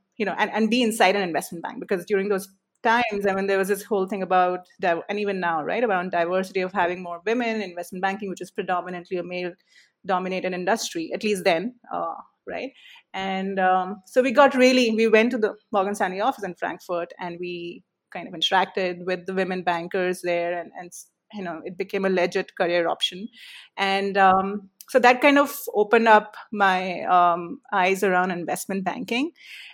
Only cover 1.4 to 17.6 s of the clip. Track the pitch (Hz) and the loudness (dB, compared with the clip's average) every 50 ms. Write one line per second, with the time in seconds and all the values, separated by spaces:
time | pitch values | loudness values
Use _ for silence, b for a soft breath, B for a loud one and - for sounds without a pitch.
1.4 | - - 180 170 - - - - - - 202 185 180 - 208 196 196 208 196 190 | -4 -6 -8 -10 -10 -10 -10 -12 -6 -4 -4 -4 -2 -2 -2 0 0 0 -2 -2
2.4 | 190 - _ _ _ _ _ _ - 233 226 240 240 220 208 202 196 196 190 196 | -4 -8 _ _ _ _ _ _ 0 2 2 2 0 -2 -2 -2 0 0 0 0
3.4 | 196 196 196 190 190 196 202 190 - - 220 190 190 190 214 190 185 175 185 185 | 0 0 0 0 0 0 -2 -4 -2 -2 -2 -2 -2 -2 -4 -6 -2 2 2 4
4.4 | 180 180 180 180 - _ _ - 190 175 170 165 - - 202 208 208 202 196 185 | 4 2 0 -4 -8 _ _ -2 0 0 0 0 -4 -6 -6 -4 -2 -4 -4 -2
5.4 | 180 170 165 156 143 170 185 226 247 220 190 180 180 185 175 170 170 175 185 190 | -2 -2 -2 -2 -2 -4 -2 0 0 0 0 -2 -2 -2 -2 -2 0 0 0 -2
6.4 | 190 190 - 190 185 185 190 202 175 175 180 185 180 175 170 170 - 214 233 254 | -2 -2 -4 -4 -4 -2 0 0 0 0 -2 -6 -8 -10 -12 -6 -4 -2 -2 -2
7.4 | 240 226 220 214 196 180 170 175 175 - 190 180 190 190 196 208 208 190 170 - | -2 -2 -4 -4 -6 -8 -10 -12 -12 -10 -6 -4 -4 -4 -4 -4 -8 -10 -10 -10
8.4 | 180 - - 214 185 185 180 175 175 180 180 175 170 - 190 175 175 175 180 180 | -12 -10 -8 -8 -4 -2 -2 -4 -4 -6 -10 -12 -8 -6 -6 -6 -6 -6 -6 -6
9.4 | 180 175 180 - _ _ _ _ _ _ _ _ - 190 185 180 185 185 185 180 | -6 -8 -8 -12 _ _ _ _ _ _ _ _ -4 -2 -2 -2 -2 -4 -4 -4
10.4 | 185 185 170 180 180 190 226 220 - - - 165 165 - - 190 214 214 202 185 | -4 -4 -4 -2 0 0 0 0 -2 -6 -6 -8 -6 -6 -6 -4 -2 -2 -2 0
11.4 | 170 190 165 165 196 247 - _ _ - 175 175 170 165 - - - _ _ _ | 2 2 2 2 0 -6 -8 _ _ -8 -6 -4 -4 -6 -6 -10 -14 _ _ _
12.4 | _ 190 180 175 233 269 B B B B B B B _ - 190 190 190 190 190 | _ -10 -8 -8 -8 -10 B B B B B B B _ -8 -6 -4 -4 -4 -4
13.4 | 196 196 196 190 185 185 185 185 180 185 208 - - - - 254 247 269 220 294 | -4 -2 0 2 4 4 4 2 2 -2 -8 -12 -14 0 0 2 2 4 6 6
14.4 | 277 269 269 247 254 254 262 254 247 226 220 220 226 220 220 220 220 240 254 220 | 6 6 6 6 6 6 6 6 4 2 2 2 4 6 6 4 4 2 0 0
15.4 | 208 - - - _ _ 214 196 190 202 208 - 202 185 185 190 220 269 262 214 | -2 -2 -2 -8 _ _ 0 0 0 0 -2 -2 -2 -4 -2 -2 -2 -2 -2 -4
16.4 | 202 180 170 - 180 175 175 180 - - 175 170 175 170 - - 185 175 170 170 | -8 -10 -8 -6 -6 -6 -6 -8 -8 -6 -6 -6 -6 -8 -10 -12 -10 -10 -10 -10
17.4 | 180 175 175 175 | -10 -10 -10 -10